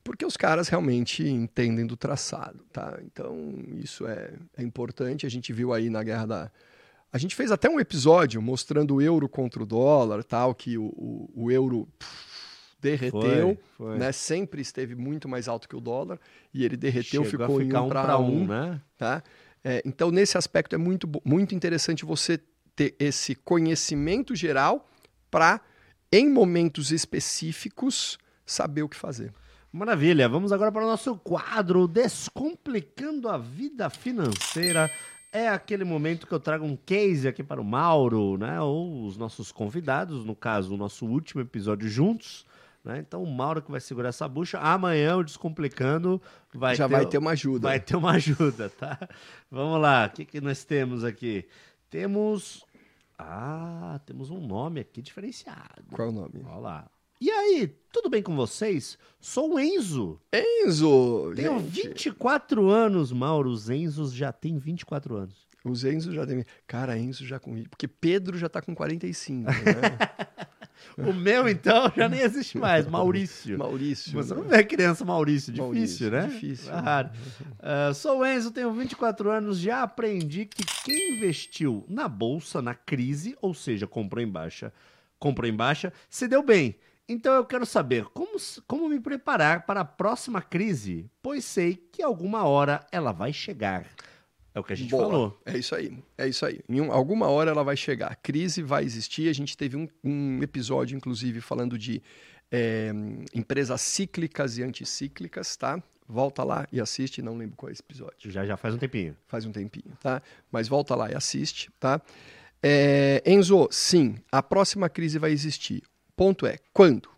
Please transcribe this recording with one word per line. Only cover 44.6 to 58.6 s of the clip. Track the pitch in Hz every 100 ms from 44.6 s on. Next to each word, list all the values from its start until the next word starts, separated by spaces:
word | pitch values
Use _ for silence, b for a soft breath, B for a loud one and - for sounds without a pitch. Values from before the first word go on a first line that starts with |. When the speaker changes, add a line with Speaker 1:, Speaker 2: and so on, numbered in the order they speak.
| 151 185 180 160 151 180
Speaker 2:
o |
Descomplicando | 160 - 170 156 139 - 131 160 180 185 B B B
vai | 123 127 127
Speaker 1:
Já | 135
Speaker 2:
ter |
Speaker 1:
vai | 135 -
ter | 143
uma | 156
ajuda. | 156 139 127 135
Speaker 2:
vai | 135
ter | - 170
uma | 175
ajuda, | 170 151 143 151 117 104
tá? | - 139 143 180 B B B _
Vamos | 131 147 160
lá. | 151 131 104
O |
que | -
que | 156 147
nós | 143 135
temos | - 147 131 123
aqui? | 117 107 120 104 87 b b b _
Temos, | 160 196 202 214 214 - - _ b b b _ -
ah, | 80 92 127 160 165 165 175 147 -
temos | 131 135
um | 185 139
nome | 98 147 160
aqui | 101 -
diferenciado. | 135 - 208 - - - - - -
Speaker 1:
Qual | - 117
é |
o |
nome? | 110 87 - -
Speaker 2:
Olha | 85
lá. | 113 78 - _ _ _
"E | 277
aí, | 427 415 339 170 - _
tudo | 466 392
bem | 233
com | 196 151
vocês? | 120 -